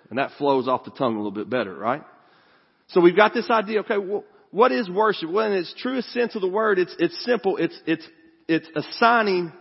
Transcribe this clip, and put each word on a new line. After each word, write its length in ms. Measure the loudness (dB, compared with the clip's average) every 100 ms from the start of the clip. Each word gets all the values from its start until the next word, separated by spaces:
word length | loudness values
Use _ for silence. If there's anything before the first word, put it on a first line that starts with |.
| -8
and 80 | -4
that 140 | -4 -2
flows 300 | 0 0 0
off 160 | -2 -4
the 60 |
tongue 220 | -4 -2
a 40 | -2
little 140 | -4
bit 180 | -6 -4
better, 240 | -4 -4
right? 300 | -6 -4 -4 -6 -20 _ _ _ _ _ _ -2
So 120 | 6
we've 140 | 6 8
got 180 | 4
this 160 | 4 0
idea, 320 | 0 0 -4
okay, 160 | -2 -4
well, 260 | -4 -6 -10 _ _
what 200 | 2 2
is 180 | 2 -2
worship? 400 | 0 0 0 -2
Well, 180 | -2 0
in 20 |
its 200 | -2 -4 -8
truest 340 | -6 -4 -4
sense 220 | -4 -4 -2
of 60 |
the 60 | -2
word, 300 | 0 2 2
it's, 180 | 0 0
it's 260 | -2 -2 -2
simple. 320 | 0 0 -2
It's, 220 | -2 -4 -4
it's, 180 | -4 -6 _ _ _ -2
it's 200 | -2 -2 -8
assigning 760 | -8 0 2 4 2 0 -2 -8